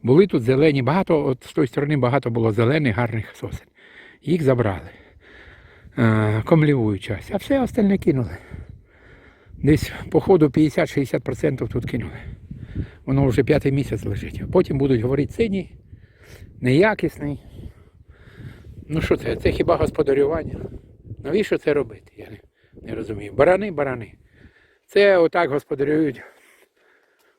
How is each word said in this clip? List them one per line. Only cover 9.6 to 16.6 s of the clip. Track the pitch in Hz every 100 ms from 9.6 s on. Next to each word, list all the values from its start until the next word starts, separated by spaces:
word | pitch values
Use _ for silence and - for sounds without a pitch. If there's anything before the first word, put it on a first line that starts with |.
| 139 156 - - -
по | 160
ходу, | - 185 151
п'ятдесят-шістдесят | 160 156 - 156 - 135 143
процентів | - - 156 135 120
тут | 123 113
кинули. | 123 90 - - - - - - - - - -
Воно | 135 139
вже | 117
п'ятий | 127 147 139
місяць | 139 131 113
лежить. | - 101 - -
А | -
потім | 185 180 143
будуть | 139 123
говорити: | 110 139 143
«Синій, | - 233 190 - - - - - _ - - - -